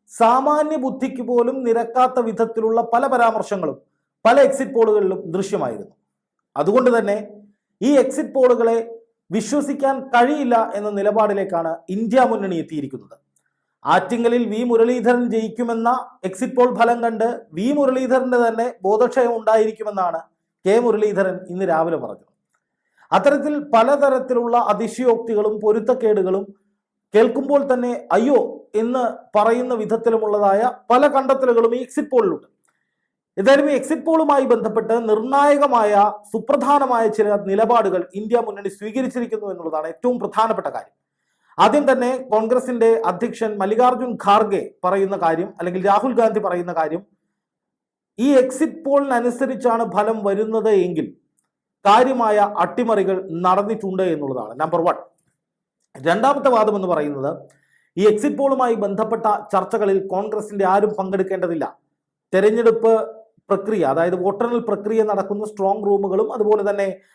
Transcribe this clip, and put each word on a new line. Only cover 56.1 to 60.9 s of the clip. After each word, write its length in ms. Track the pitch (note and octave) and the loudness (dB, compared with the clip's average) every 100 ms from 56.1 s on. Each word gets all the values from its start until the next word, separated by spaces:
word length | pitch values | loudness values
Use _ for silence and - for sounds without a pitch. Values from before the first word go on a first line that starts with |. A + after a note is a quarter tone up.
| F#3 C4 C#4+ C4+ | 2 2 2 2
വാദം 280 | A3+ G#3 G3+ | 2 2 0
എന്ന് 120 | F#3 | -2
പറയുന്നത് 500 | D#3+ D3 C#3+ C#3 E3+ - _ _ _ _ - | -2 -2 -4 -6 -8 -14 _ _ _ _ 0
ഈ 100 | G#3 | 2
എക്സിറ്റ് 240 | G#3 C#4+ - | 2 0 0
പോളുമായി 380 | C#4 B3+ B3 | 0 0 0
ബന്ധപ്പെട്ട 520 | A3 G3+ G3 A3 A3+ G#3+ G#3 - | 0 -2 -4 -4 -2 -2 -2 -2
ചർച്ചകളിൽ 540 | F#3+ F#3 A3+ G#3 F#3+ F#3+ | -2 -2 -2 0 0 -2
കോൺഗ്രസിന്റെ 580 | F#3 G#3+ G#3 G#3 G3+ | -6 -4 -6 -6 -2
ആരും 260 | F#3+ G3 G#3 | 0 2 0